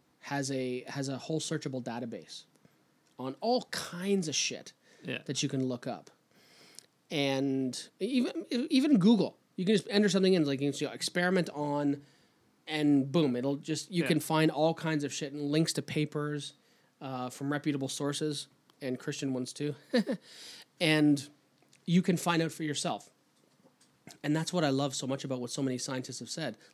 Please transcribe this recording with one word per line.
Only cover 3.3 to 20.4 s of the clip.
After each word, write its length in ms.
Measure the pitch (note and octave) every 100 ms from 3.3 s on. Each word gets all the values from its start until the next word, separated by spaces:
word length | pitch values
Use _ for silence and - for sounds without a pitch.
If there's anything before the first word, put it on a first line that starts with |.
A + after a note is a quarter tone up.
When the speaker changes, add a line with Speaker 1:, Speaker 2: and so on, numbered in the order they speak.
| C#3
Speaker 1:
all 220 | A3 B3 -
kinds 580 | - - F3 G3 G3 D#3
of 60 |
shit 380 | C3 - G#2 - - _ -
Speaker 2:
Yeah. 140 | B2 B2 -
Speaker 1:
that 160 | C3+
you 60 | C#3
can 180 | C3+ C3
look 200 | B2 -
up. 240 | F2+ - _ _ _ _ - - - - _ _
And 680 | D#3+ C#3 C3+ C#3 C3+ C3 B2 - _
even, 460 | G3+ B3+ C4+ D#4+ -
even 480 | B3 C#4+ C4 D4 B3
Google, 380 | F#3 A3 A2+ - _ -
you 80 | F3+
can 80 |
just 120 | G#3+ -
enter 180 | G3+ G#3
something 240 | F#3 F#3+
in, 120 | F#3 D3
like, 140 | C3+
you 80 | C#3+
can 100 | C#3
see 80 | C#3
experiment 640 | A2 - F3 F3+ F#3 D#3+
on, 480 | D3 D3 C#3+ C#3+ C#3 - _ _ _ _ _ -
and 440 | D3+ D3 C#3+ C3+
boom, 240 | D#3+ D3 B2
it'll 200 | C3+ C#3+
just, 340 | - D3+ -
you 120 | F3+
Speaker 2:
Yeah. 60 | C#3
Speaker 1:
can 120 | D#3
find 300 | - D#3+ D#3+
all 220 | D3 D#3+
kinds 320 | D#3+ D#3+ D#3
of 80 | C#3+
shit 200 | - C#3+
and 100 | D3
links 300 | C#3+ D3+ D#3+
to 80 | -
papers, 720 | - D#3 D3+ D3+ D3 D3 C#3+ - _ _ _ _
uh, 260 | C#3 B2+ B2+
from 240 | - C#3
reputable 360 | D3 D3+ C#3+ C3+
sources, 580 | - C#3+ C#3+ D#3 C#3+ - _ _ _
and 140 | C3+ B2+
Christian 340 | - C#3 C#3
ones 180 | B2+ B2+
too. 220 | - D3 C#3+ -
<laughs> 120 | B3 G#3+ A3+ - -